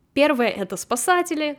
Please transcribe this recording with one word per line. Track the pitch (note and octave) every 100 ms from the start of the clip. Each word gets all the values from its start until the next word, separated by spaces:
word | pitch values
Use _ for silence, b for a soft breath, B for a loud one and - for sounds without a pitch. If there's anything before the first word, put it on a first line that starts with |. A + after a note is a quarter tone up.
| _
Первое — | - D4 C4 A#3 -
это | F#3 F#3
спасатели, | - C4 - F4+ F4 D#4 D4+